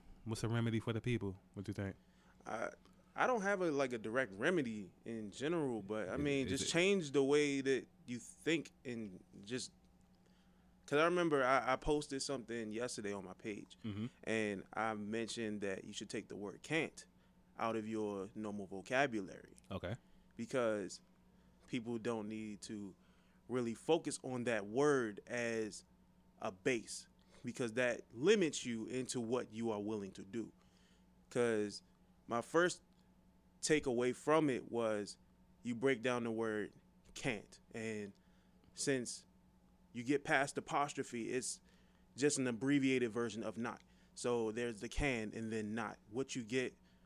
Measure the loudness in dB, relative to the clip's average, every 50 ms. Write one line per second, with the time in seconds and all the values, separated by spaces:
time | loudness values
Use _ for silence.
0 | -20 -20 -20 -10 -6 -6 -4 -2 0 0 2 2 2 2 2 0 0 0 -2 -2
1 | 0 0 0 0 0 -2 -4 -6 -12 -14 _ -8 -6 -6 -4 -2 -2 -4 -4 -8
2 | -14 -20 _ -20 -20 -20 -20 -16 -10 -8 -6 -4 -4 -6 -8 -12 -20 -20 -20 -20
3 | -20 -14 _ 0 2 2 2 2 2 0 0 2 2 2 2 2 2 0 0 -4
4 | -4 0 0 0 0 0 -2 0 2 2 4 4 2 0 -2 -6 -8 -10 -14 -14
5 | -10 -8 -6 -6 -6 -8 -6 -4 -2 0 0 0 0 0 0 -2 -2 -2 -2 -2
6 | -2 -2 -2 0 0 2 2 2 2 0 0 0 0 0 2 4 4 6 4 4
7 | 2 2 4 4 6 8 6 6 6 4 2 2 2 2 2 2 0 -4 -14 _
8 | -10 -8 -8 -8 -8 -12 -18 -4 0 2 2 2 0 -6 -14 _ _ -8 -6 -6
9 | -6 -8 -10 -14 -18 -20 -20 -18 -8 -6 -6 -6 -6 -8 -12 -20 _ -20 _ _
10 | -20 _ -20 _ _ _ _ _ _ -20 _ _ _ -20 _ _ -6 0 4 4
11 | 6 6 4 4 4 4 4 4 6 6 6 6 6 4 2 2 2 0 0 0
12 | 0 -2 -4 -4 -4 -4 -4 -4 -4 -6 -6 -4 -4 -4 -4 -4 -4 -4 -4 -4
13 | -4 -4 -4 -4 -6 -10 -14 -10 -8 -8 -8 -8 -10 -14 -18 -10 -8 -6 -4 -4
14 | -6 -6 -8 -10 -4 -2 0 0 0 0 -2 -4 -6 -8 -4 -2 -2 -2 -2 -4
15 | -4 -4 -2 -2 -2 -4 -4 -4 -4 -4 -4 -4 -2 -4 -4 -4 -8 -10 -10 -10
16 | -10 -8 -8 -8 -8 -8 -10 -8 -8 -8 -10 -12 -6 -2 0 0 0 -2 -6 -12
17 | -20 -20 _ -20 _ _ _ _ _ _ _ -2 -2 0 0 -2 -2 -2 -2 -2
18 | 0 -2 -2 -4 -6 -6 -8 -8 -6 -6 -6 -6 -8 -8 -10 -10 -6 0 2 2
19 | 2 2 0 -4 -4 -6 -10 -14 -18 -20 -20 -20 -12 -10 -8 -6 -4 -6 -6 -8
20 | -10 -18 -20 -20 -20 -18 -10 -10 -8 -2 0 2 2 2 2 0 -2 -6 -8 -12
21 | -16 -20 _ _ -20 -20 _ -20 -20 -20 -20 -20 -10 -6 -4 -4 -2 -2 -4 -2
22 | -2 -2 -2 -2 -2 -4 -6 -6 -6 -8 -10 -10 -10 -8 -8 -8 -8 -10 -12 -16
23 | -20 -20 -20 -20 _ _ _ -20 _ -4 -2 0 0 0 -4 -4 2 4 4 4
24 | 4 -2 -6 -6 -6 -6 -4 -2 0 0 0 0 0 0 2 4 6 6 6 6
25 | 4 2 -2 -6 -8 -6 -4 -2 0 0 0 0 -2 -2 -4 -10 -16 -18 -20 _
26 | -20 -20 -20 -20 -20 -20 _ -8 -6 -6 -6 0 0 2 2 2 -2 -6 -10 -12
27 | -12 -16 _ _ -20 -20 -20 -10 -10 -8 -4 -2 -2 0 2 2 2 2 2 0
28 | -4 -10 -8 2 6 6 6 6 6 2 0 -2 -4 -4 -4 -4 -4 -4 -4 -4
29 | -4 -2 -2 -4 -2 0 0 -2 -2 -4 -6 -2 -2 0 0 0 -2 -2 -2 -2
30 | -4 -6 -10 -12 -14 -8 -6 -6 -6 -8 -12 -20 -20 -20 _ _ -20 _ -20 -20
31 | -20 -20 _ -20 -20 _ 0 2 2 4 4 2 0 -2 -4 -8 -14 _ -20 _
32 | -20 -20 _ _ _ -2 -2 -2 -2 2 4 4 6 6 2 -2 -10 _ -20 -20
33 | -20 _ _ _ _ -20 _ -20 _ -20 _ _ 2 2 4 4 4 2 2 4
34 | 2 2 0 0 2 4 6 6 6 4 2 0 -2 -2 -2 0 0 2 0 0
35 | -2 -6 -10 -16 -20 -20 -20 _ -20 -20 -20 _ -6 -6 -4 2 2 2 2 2
36 | 2 0 0 0 0 -2 0 0 0 0 0 -2 -4 -4 -8 -16 -20 _ _ -20
37 | _ -16 -14 -4 -2 -2 -2 -2 -6 -12 -20 -20 -20 -14 -10 -8 -6 -4 -4 -6
38 | -6 -8 -12 -16 _ _ -20 -20 _ _ _ _ _ -20 -10 -4 0 0 0 0
39 | -2 -4 -8 -12 -14 -20 _ _ _ -20 _ _ _ -20 -20 _ -20 _ -10 -6
40 | 0 2 2 2 4 4 4 4 4 2 0 -6 -4 0 2 2 2 2 0 -4
41 | -6 -4 -4 -4 -2 0 -2 -2 -2 -2 -6 -8 -12 -20 -20 -20 -20 _ _ _
42 | -20 _ -2 2 2 2 4 2 0 0 0 0 2 4 4 4 6 4 4 4
43 | 2 2 2 0 -2 -2 -2 -4 -4 -4 -4 -4 -4 -6 -6 -8 -14 -20 -20 -20
44 | -20 -20 -14 -4 0 2 2 2 2 0 0 0 -2 -2 -4 -6 -8 -4 -2 0
45 | 2 2 2 0 -2 -4 -4 -4 -4 -2 -2 -2 -2 -2 -2 -4 -4 -4 -6 -10
46 | _ -8 -4 -4 -4 -4 -4 -6 -4 -2 0 0 0 -2 -6 -10 -20 -20 -20 _
47 | -20